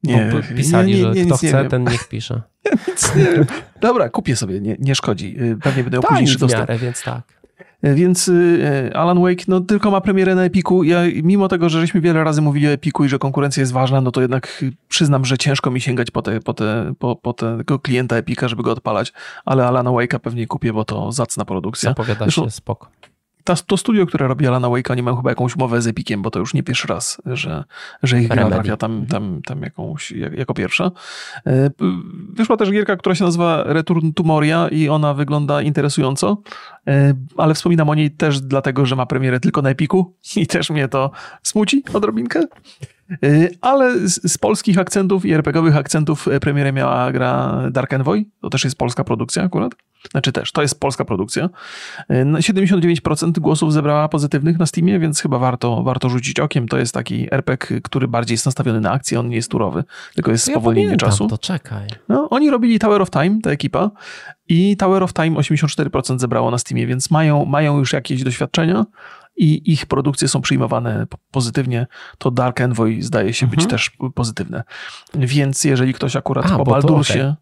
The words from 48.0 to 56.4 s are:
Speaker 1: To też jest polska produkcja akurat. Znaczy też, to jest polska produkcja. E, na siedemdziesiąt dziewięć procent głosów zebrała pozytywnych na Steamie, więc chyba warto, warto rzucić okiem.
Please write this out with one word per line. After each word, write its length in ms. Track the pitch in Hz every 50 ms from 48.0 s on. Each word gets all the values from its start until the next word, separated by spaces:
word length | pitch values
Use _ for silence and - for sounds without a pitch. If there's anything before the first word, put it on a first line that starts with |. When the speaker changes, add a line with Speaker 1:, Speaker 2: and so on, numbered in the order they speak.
| 135 139 190 214 214 - _ _
Speaker 1:
To 80 | - 143
też 140 | 147 135 -
jest 140 | 135 131 _
polska 260 | - 123 120 - 143
produkcja 400 | - 120 110 120 131 - - -
akurat. 280 | 185 180 - 202 254 - _ _ _ _ _ _ -
Znaczy 200 | - 147 - 135
też, 200 | 120 - - -
to 100 | - -
jest 180 | 151 139 - -
polska 260 | - 143 135 - -
produkcja. 440 | - 117 92 98 107 - - 131 185 175 - - - - - - - - - - _
E, 180 | - 127 131
na 160 | 139 151 156
siedemdziesiąt 400 | 160 - 202 185 196 185 196 185
dziewięć 200 | 165 175 170 151
procent 380 | - 151 151 147 - 165 170 175
głosów 340 | 156 156 156 151 - 156 151
zebrała 360 | 151 147 147 147 151 151 156
pozytywnych 500 | 156 156 143 147 - 147 135 160 170 165
na 60 | 175
Steamie, 340 | 151 - - 165 180 202 185
więc 220 | 160 160 151 -
chyba 180 | - - 123 123
warto, 440 | 127 127 123 123 - 120 120 110 117
warto 260 | 131 127 127 - 127
rzucić 300 | 123 123 120 - -
okiem. 280 | -